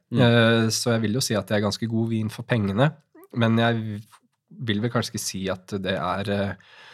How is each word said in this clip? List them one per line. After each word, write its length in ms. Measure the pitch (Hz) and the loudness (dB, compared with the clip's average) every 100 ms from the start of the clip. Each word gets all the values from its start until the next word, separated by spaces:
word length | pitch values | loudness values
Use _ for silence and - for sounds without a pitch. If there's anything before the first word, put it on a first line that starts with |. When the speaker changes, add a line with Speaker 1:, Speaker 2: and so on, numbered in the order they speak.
| _ | _
Speaker 1:
Mm. 60 | 120 | 2
Speaker 2:
Eh, 460 | 120 117 113 117 113 | 4 6 6 4 2
så 220 | - 123 | 0 0
jeg 80 | 113 | 0
vil 120 | 107 | 0
jo 60 | 113 | -2
si 140 | - | 0
at 140 | 104 98 | -2 0
det 100 | 104 | 0
er 100 | 104 | 0
ganske 200 | - 113 | -2 -2
god 200 | 113 113 | -2 0
vin 200 | 113 107 | -2 -4
for 140 | - | -6
pengene, 500 | - 120 98 98 151 - _ - - | -2 0 0 2 0 0 _ -20 -8
men 240 | 117 113 113 | 0 2 4
jeg 440 | 117 113 110 104 - - _ _ _ - | 2 0 -4 -10 -12 -20 _ _ _ -8
vil 160 | 117 104 | -4 -2
vel 100 | 117 | -2
kanskje 200 | 117 - 101 | -2 -4 -6
ikke 40 | |
si 300 | - 95 95 | -8 -6 -6
at 180 | 92 - | -6 -8
det 300 | 101 92 95 | -6 -4 -4
er, 300 | 87 92 98 | -2 -4 -2
eh, 240 | 101 98 - _ - - | -2 -4 -6 _ -20 -20